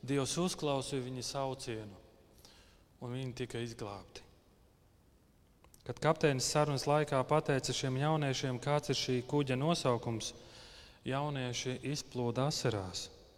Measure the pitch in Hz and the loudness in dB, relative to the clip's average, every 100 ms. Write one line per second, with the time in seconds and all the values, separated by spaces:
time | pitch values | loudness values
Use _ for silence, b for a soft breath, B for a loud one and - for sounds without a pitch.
0 | 127 139 127 - 180 - 151 139 127 139 | 0 0 2 2 0 0 0 0 0 -4
1 | 123 127 120 139 135 131 - 110 107 98 | -4 -6 -6 -4 -4 -4 -6 -6 -8 -16
2 | - - - - B B B B B - | -20 -20 -20 -20 B B B B B -12
3 | 123 127 131 117 123 120 117 113 107 101 | -8 -6 -6 -6 -6 -4 -6 -6 -8 -8
4 | 95 - - - _ _ _ _ _ _ | -12 -18 -20 -20 _ _ _ _ _ _
5 | _ _ _ _ _ _ - - - 123 | _ _ _ _ _ _ -20 -16 -10 0
6 | 151 160 156 131 - 151 151 139 143 147 | 2 4 4 4 2 2 4 2 4 4
7 | 147 135 127 151 156 135 131 127 135 131 | 4 2 4 4 4 2 2 -2 0 2
8 | 147 160 143 127 135 123 143 147 143 135 | 2 2 2 0 -2 -2 0 0 2 -2
9 | - 127 120 147 139 127 151 170 131 120 | 2 0 2 0 2 2 2 4 4 2
10 | - 113 - - B B B B B B | 0 -4 -6 -10 B B B B B B
11 | 127 135 147 139 123 120 127 127 135 147 | -4 -2 -2 -2 -4 -4 -4 -4 -4 -6
12 | - 123 120 117 139 156 127 107 92 90 | -6 -2 0 2 2 2 0 0 -4 -8
13 | - - - | -10 -14 -20